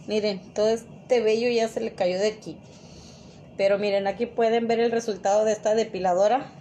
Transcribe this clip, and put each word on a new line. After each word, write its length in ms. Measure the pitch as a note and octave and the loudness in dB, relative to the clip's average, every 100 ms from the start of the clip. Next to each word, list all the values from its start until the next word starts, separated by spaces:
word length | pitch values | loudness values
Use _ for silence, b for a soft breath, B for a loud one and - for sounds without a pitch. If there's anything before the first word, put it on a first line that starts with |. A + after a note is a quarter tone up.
| - | -4
Miren, 340 | G#3+ G#3 F#3+ - | -2 -2 -4 -6
todo 140 | - G#3+ | 0 0
este 520 | A3+ - - - B3 | 0 -6 -12 0 2
vello 280 | G#3+ A3 A#3+ | 2 2 2
ya 180 | A#3 A3 | 0 0
se 120 | A#3 | -2
le 120 | A3 | -6
cayó 240 | - F3+ F3+ | -2 -2 0
de 100 | G#3+ | -2
aquí. 280 | G#3+ E3+ D3+ B B B B B B B B - - | -4 -12 -16 B B B B B B B B -12 -2
Pero 220 | G3 G3+ | 0 2
miren, 280 | G#3 G3 G3 | 0 0 -2
aquí 200 | F#3+ A#3 | -4 -4
pueden 400 | - A3+ A#3 A3+ | 0 2 2 0
ver 140 | A#3 | 0
el 100 | A#3 | 0
resultado 540 | A#3 A3+ F#3+ G3 G#3 | 0 -4 -4 0 2
de 80 | A3 | 2
esta 220 | G#3 G#3+ | 0 0
depiladora. 760 | A3 A3+ F#3 F#3 F3+ G#3 B3+ - - | 0 0 -2 0 2 4 2 -2 -14